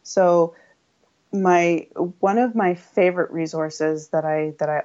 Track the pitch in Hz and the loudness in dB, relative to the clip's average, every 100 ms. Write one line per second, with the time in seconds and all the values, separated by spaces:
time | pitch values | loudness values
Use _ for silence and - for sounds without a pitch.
0 | - - 180 175 170 - _ _ _ _ | -6 2 4 4 2 -4 _ _ _ _
1 | _ _ _ 202 185 175 170 165 - - | _ _ _ -2 2 4 2 0 -4 -8
2 | 180 - 196 220 247 226 185 175 - - | -8 -2 0 0 0 0 -2 -2 -4 0
3 | 180 180 - 165 160 160 156 156 156 156 | 0 0 -4 -4 -6 -4 -6 -4 -4 -4
4 | 156 160 156 156 156 151 151 151 | -4 -4 -2 -4 -4 -6 -4 -4